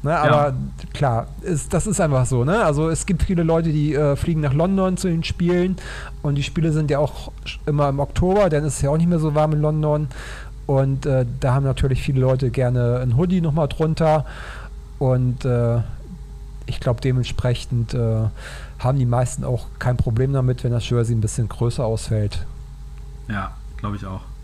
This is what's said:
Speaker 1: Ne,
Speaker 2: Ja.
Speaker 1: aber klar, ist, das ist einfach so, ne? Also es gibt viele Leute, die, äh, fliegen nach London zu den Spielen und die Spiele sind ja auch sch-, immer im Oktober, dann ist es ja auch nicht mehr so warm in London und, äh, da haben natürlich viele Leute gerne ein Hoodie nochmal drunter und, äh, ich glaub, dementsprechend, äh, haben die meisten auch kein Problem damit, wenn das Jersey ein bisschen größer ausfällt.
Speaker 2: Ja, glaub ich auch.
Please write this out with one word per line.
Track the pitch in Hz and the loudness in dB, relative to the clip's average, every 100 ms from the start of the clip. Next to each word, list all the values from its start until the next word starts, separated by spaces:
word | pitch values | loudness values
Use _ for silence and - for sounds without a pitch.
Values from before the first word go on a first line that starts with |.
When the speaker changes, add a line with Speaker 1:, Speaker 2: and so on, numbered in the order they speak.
Speaker 1:
Ne, | 143 | 0
Speaker 2:
Ja. | 160 | 2
Speaker 1:
aber | 147 147 143 131 135 - - | 4 4 2 -2 -6 -10 -12
klar, | - 139 117 - - | -2 0 2 0 0
ist, | - 156 - | -4 -4 0
das | 175 214 | -2 0
ist | 196 | 2
einfach | 165 135 120 | 2 4 4
so, | 120 | 2
ne? | 123 214 | 2 4
Also | 185 147 160 | 2 2 2
es | 156 - | 0 0
gibt | 180 | 0
viele | - 175 | 2 2
Leute, | 165 165 165 | 4 2 2
die, | 151 147 | 2 2
äh, | 147 147 139 | 2 2 2
fliegen | - 156 | 0 2
nach | 147 | 2
London | 139 180 190 185 180 | 2 2 2 2 2
zu | 185 | 0
den | 165 | 0
Spielen | 165 - 175 180 180 180 - - - - | -2 0 2 4 2 -2 -6 -12 -12 -6
und | 147 | -2
die | 143 | 0
Spiele | 143 - 160 | -2 0 2
sind | 151 147 | 2 2
ja | 143 | 0
auch | 147 - - - - | 0 -4 -12 -12 -12
sch-, | - - | -8 -2
immer | 147 143 | 2 2
im | 139 | 0
Oktober, | 135 - 180 196 190 | -2 2 2 4 4
dann | 151 | 2
ist | 151 - | 0 -2
es | |
ja | 139 | 0
auch | 160 | 2
nicht | 170 | 2
mehr | 170 | 2
so | 156 147 | 2 2
warm | 156 | 2
in | 151 | 2
London | 151 156 151 151 147 - - - - - - | 2 2 2 0 -2 -8 -12 -14 -14 -12 0
und, | 135 135 135 147 | 2 2 0 0
äh, | 131 120 127 | 0 0 0
da | 135 | 0
haben | 131 | 2
natürlich | 139 131 135 131 | 0 2 2 2
viele | - 135 | 0 2
Leute | 127 131 131 | 2 2 0
gerne | 123 123 123 120 123 | 0 0 2 2 0
ein | 127 117 | 2 2
Hoodie | 180 185 | 2 2
nochmal | 165 147 147 | 2 0 0
drunter | - 156 156 160 156 - - - - - - - - | 0 0 2 4 4 0 -10 -12 -12 -14 -14 -16 -2
und, | 131 127 123 123 | 2 4 2 0
äh, | 131 120 117 117 110 - - - - - - - - | 0 2 2 2 -2 -8 -12 -14 -14 -14 -14 -12 -8
ich | - | -2
glaub, | 135 117 | -2 0
dementsprechend, | 135 127 120 - 123 123 - 120 113 | 2 0 0 0 0 -2 -2 -2 0
äh, | 127 117 110 110 - - - - - | 0 0 2 0 -4 -14 -14 -14 -4
haben | 127 139 | 0 2
die | 123 | 2
meisten | 120 123 - | 2 0 -2
auch | 131 120 - - | -2 -4 -4 -4
kein | 127 123 | -2 2
Problem | 131 110 135 | 2 2 2
damit, | 135 127 123 | 2 0 0
wenn | 123 | 0
das | 120 - | -2 0
Jersey | 120 113 | 0 2
ein | 113 | 0
bisschen | 107 - 110 | 0 -2 -4
größer | - 120 - | 0 -2 0
ausfällt. | 113 113 - 110 104 - - - - - - - - - - | -2 -2 0 0 0 -2 -6 -10 -14 -14 -14 -14 -14 -14 -8
Speaker 2:
Ja, | 101 92 - - - | -6 -6 -10 -14 -8
glaub | 104 | -6
ich | 101 | -6
auch. | 98 95 - - | -8 -10 -12 -16